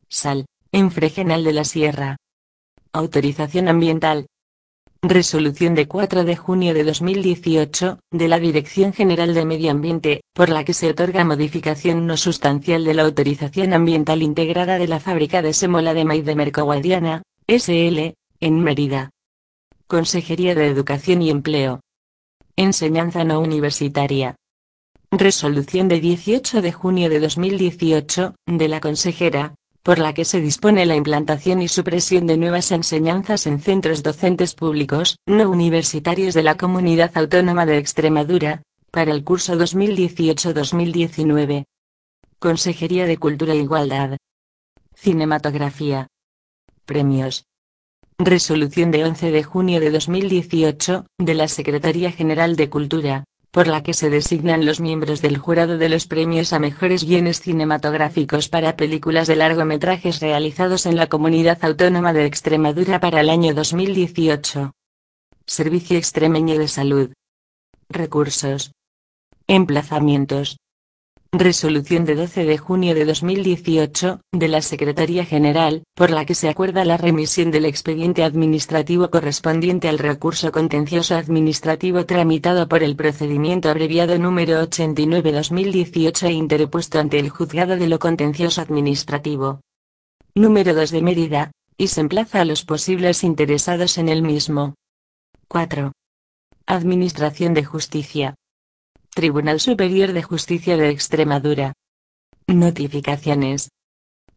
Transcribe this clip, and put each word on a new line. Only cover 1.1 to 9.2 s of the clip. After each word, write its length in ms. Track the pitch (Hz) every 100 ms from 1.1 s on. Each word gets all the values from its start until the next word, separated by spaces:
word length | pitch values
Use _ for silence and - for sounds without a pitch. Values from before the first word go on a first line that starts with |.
| 151 185 160
de 80 | 160
la 120 | 151
Sierra. 520 | 151 165 151 143 139 139 _ _ _ _ _ _ _
Autorización 760 | - 165 147 139 143 151 180 180
ambiental. 580 | 165 165 160 156 151 139 _ _ _ _ _ _ _
Resolución 760 | 180 185 170 156 151 143 170 165
de 100 | 147
cuatro 380 | 190 196 185
de 100 | 170
junio 400 | 170 - 185 180
de 80 | 160
dos 200 | 151 156
mil 200 | 175 190
dieciocho, 760 | 185 175 175 160 147 - 185 180 _
de 160 | 170 165
la 140 | 165
Dirección 520 | 170 151 147 - 196
General 400 | 196 196 170